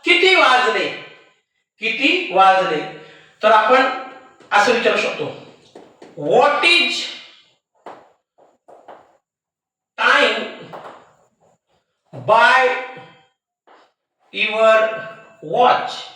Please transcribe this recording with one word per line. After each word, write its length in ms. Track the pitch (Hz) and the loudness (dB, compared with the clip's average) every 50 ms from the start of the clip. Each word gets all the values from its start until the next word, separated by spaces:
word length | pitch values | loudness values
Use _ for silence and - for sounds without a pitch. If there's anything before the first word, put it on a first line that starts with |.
| _ | _
किती 300 | 339 349 339 370 381 359 | 0 0 2 4 2 4
वाजले, 520 | 339 294 254 262 247 247 226 202 185 - - - - - - - - _ _ _ _ _ _ _ _ _ _ _ _ | 4 4 4 4 2 2 0 -2 -2 -6 -6 -8 -12 -18 -20 -20 -20 _ _ _ _ _ _ _ _ _ _ _ _
किती 500 | 214 220 220 - 269 311 349 359 - - 180 | -8 -8 -6 -2 -2 -2 -2 -2 -4 -2 2
वाजले, 760 | 190 190 190 185 185 180 165 156 151 156 156 - - - - - - _ _ _ _ - | 4 4 4 4 2 0 -2 -4 -6 -6 -10 -14 -18 -20 -20 -20 -20 _ _ _ _ 0
तर 80 | 214 | 2
आपण 380 | 220 214 - - 254 262 262 - - - - - - - - - _ _ - _ | 4 4 4 4 2 2 2 0 -4 -8 -12 -16 -18 -20 -20 -20 _ _ -10 _
असं 200 | 208 208 - 254 | 0 2 2 2
विचारू 260 | 233 - - - - | 0 0 0 0 0
शकतो, 260 | - - - - - 151 131 - - - - - _ _ _ _ - - _ _ _ - - - - | 0 -4 -6 -6 -8 -10 -10 -10 -14 -20 -20 -20 _ _ _ _ -20 -20 _ _ _ -20 -20 -16 -10
what 440 | 147 156 202 247 269 285 - - - | -4 0 2 4 4 4 2 2 2
is 280 | 339 - - 349 349 - - - - - - - - - _ _ _ _ _ _ _ _ _ _ - - - _ _ _ _ _ _ _ _ _ _ _ _ _ _ - - _ - - - _ _ _ _ _ _ _ _ _ _ _ _ _ _ _ _ _ _ _ - | 2 2 2 0 -2 -4 -8 -10 -12 -14 -18 -20 -20 -20 _ _ _ _ _ _ _ _ _ _ -20 -20 -20 _ _ _ _ _ _ _ _ _ _ _ _ _ _ -20 -20 _ -20 -20 -20 _ _ _ _ _ _ _ _ _ _ _ _ _ _ _ _ _ _ _ -2
time 440 | 220 240 254 294 285 226 220 226 214 - - - - - - - - - - - _ _ _ _ _ _ _ _ _ _ _ _ _ _ _ _ _ _ _ _ _ _ - 131 120 | 0 2 2 2 2 0 -2 -4 -8 -12 -14 -18 -20 -20 -20 -20 -20 -20 -20 -20 _ _ _ _ _ _ _ _ _ _ _ _ _ _ _ _ _ _ _ _ _ _ -20 -12 0
by 400 | - - - - 254 262 262 254 247 - - - - - - - - _ _ _ _ _ _ _ _ _ _ _ _ _ _ _ _ _ _ _ _ _ _ _ _ - - | 2 4 4 6 4 4 4 2 0 -2 -4 -10 -12 -16 -20 -20 -20 _ _ _ _ _ _ _ _ _ _ _ _ _ _ _ _ _ _ _ _ _ _ _ _ -8 -6
your 420 | 214 214 214 220 220 220 220 220 220 220 220 - - - - - - - _ _ - - 185 | -6 -4 0 2 2 4 4 4 2 -2 -4 -10 -12 -14 -18 -20 -20 -20 _ _ -12 -6 0
watch? 360 | 240 247 - - - - - - - - - - | 2 4 4 2 2 -2 -8 -10 -12 -14 -18 -20